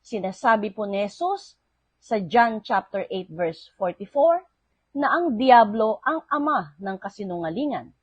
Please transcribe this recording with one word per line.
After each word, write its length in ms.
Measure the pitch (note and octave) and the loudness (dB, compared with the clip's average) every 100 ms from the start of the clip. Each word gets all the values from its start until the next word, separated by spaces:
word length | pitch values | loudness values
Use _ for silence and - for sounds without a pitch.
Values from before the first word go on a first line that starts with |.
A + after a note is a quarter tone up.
Sinasabi 720 | _ A3 F#3 F#3 B3+ A3+ G#3 | _ -8 -8 -4 2 2 0
po 160 | G3 G#3 | -6 -6
ni 160 | G3 | -2
Jesus 540 | G3+ - F4 G4 - _ _ _ _ _ | -4 -4 -4 -4 -8 _ _ _ _ _
sa 160 | - A3 | -4 -4
John 420 | F3+ A3+ A#3 A3 | 0 2 2 0
chapter 400 | - G#3+ - G3+ F#3 | -4 -4 -2 -8 -6
eight 160 | F#3+ F#3 | -8 -10
verse 400 | D#3+ E3+ E3 - _ | -4 -4 -4 -18 _
forty-four 640 | F#3 - G3+ C#4+ D#4+ E4+ F#4+ _ _ _ _ C#4 | -6 -6 -6 2 2 2 -4 _ _ _ _ -4
na 160 | C#4 | -2
ang 240 | C4 F4 A3 | 0 0 0
diablo 640 | C4 A#3+ A3 A3 A3 A3 | 6 8 8 4 0 0
ang 240 | - D#4+ - | -2 -4 -4
ama 400 | D4 D4 C#4 D#3+ D3 | -4 0 -2 -4 _
ng 160 | F#3+ F#3+ | -10 -8
kasinungalingan. 960 | G3 - G3+ F3 E3 E3+ D4 G#3+ A#2 _ | -10 -10 -8 -6 -6 -4 -4 -6 -10 _